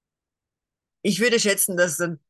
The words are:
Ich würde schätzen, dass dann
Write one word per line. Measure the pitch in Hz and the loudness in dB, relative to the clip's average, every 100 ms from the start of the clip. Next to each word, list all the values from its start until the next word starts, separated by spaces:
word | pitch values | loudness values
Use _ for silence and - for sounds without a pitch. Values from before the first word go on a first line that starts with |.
| _ _ _ _ _ _ _ _ _ _ | _ _ _ _ _ _ _ _ _ _
Ich | 202 175 | -4 0
würde | 240 226 | 2 2
schätzen, | 208 202 - 180 | 2 0 0 0
dass | 175 147 | 0 0
dann | 175 160 _ | -4 -6 _